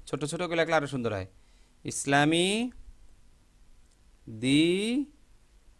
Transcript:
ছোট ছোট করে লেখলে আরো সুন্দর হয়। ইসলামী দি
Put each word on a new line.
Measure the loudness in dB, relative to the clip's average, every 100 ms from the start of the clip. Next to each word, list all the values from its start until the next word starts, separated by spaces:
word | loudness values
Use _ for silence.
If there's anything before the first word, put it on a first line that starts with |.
| -10
ছোট | -8
ছোট | -6 -6
করে | -2 0
লেখলে | 2
আরো | 2 0
সুন্দর | -2 -4
হয়। | -4 -8 -14 -20 -20 _ _
ইসলামী | -10 -6 2 4 4 4 2 0 -4 -8 -18 -20 -20 -20 -20 -20 _ -20 -20 -20 -20 _ _ -20 -18
দি | -4 2 4 4 2 0 -2 -4 -10 -20 -20 _ -20 -20 -20